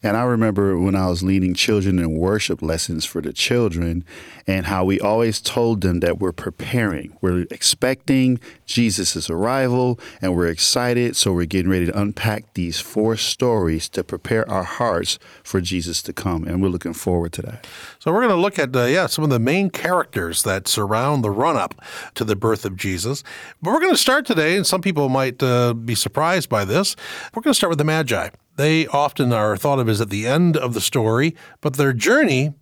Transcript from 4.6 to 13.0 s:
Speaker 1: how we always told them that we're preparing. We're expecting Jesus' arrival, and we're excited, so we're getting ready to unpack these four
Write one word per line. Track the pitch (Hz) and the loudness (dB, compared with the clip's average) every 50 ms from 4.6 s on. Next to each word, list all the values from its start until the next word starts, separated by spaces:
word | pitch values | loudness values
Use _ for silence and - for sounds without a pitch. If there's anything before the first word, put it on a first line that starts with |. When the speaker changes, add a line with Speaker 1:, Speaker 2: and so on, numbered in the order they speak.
| 92 | 0
Speaker 1:
how | - 101 95 92 | -2 -2 0 2
we | 95 98 95 | 2 2 2
always | 98 101 107 113 120 113 107 - | 2 2 2 2 2 0 0 -2
told | - - - 127 120 117 113 104 | -6 -4 -2 0 2 2 0 2
them | 95 92 87 87 | 0 0 0 2
that | 87 85 87 87 | 0 0 0 0
we're | 98 92 85 | -2 -4 -4
preparing. | - - - 85 _ - - - 123 113 104 90 71 - - - _ - | -4 -10 -10 -10 _ -10 -4 -2 0 0 0 -2 -6 -8 -12 -12 _ -2
We're | 95 90 90 90 - | 0 0 0 -2 -4
expecting | - - - - - - - 127 131 131 _ - 139 131 131 127 127 120 - - - - _ | -6 -4 -2 -2 0 0 0 -2 -2 -2 _ 0 2 2 4 2 0 0 -4 -12 -20 -20 _
Jesus' | - - - 120 113 95 - 95 87 - 90 78 - | -4 0 0 2 2 0 0 -2 -2 -4 -4 -4 -4
arrival, | 85 82 95 117 127 135 135 127 123 127 127 123 123 120 - - - - | -4 -2 0 0 0 0 2 2 2 2 2 2 0 -2 -6 -20 -18 -4
and | - 95 90 | -2 0 2
we're | 87 87 85 | 2 2 2
excited, | 82 80 - - - 131 120 123 123 120 120 120 - | 0 0 0 0 0 2 2 2 2 2 2 0 0
so | - - 104 92 | 0 0 2 2
we're | 87 87 | 2 0
getting | 80 95 95 90 90 | 0 0 0 2 2
ready | 95 92 87 | 2 2 2
to | 85 90 104 | 0 0 0
unpack | 101 104 104 - - 110 107 104 - _ _ | -2 -2 -2 -2 -2 -2 -2 -2 -6 _ _
these | - 87 85 82 - | -4 -4 -4 -4 -8
four | - - - 107 | -10 -6 -2 0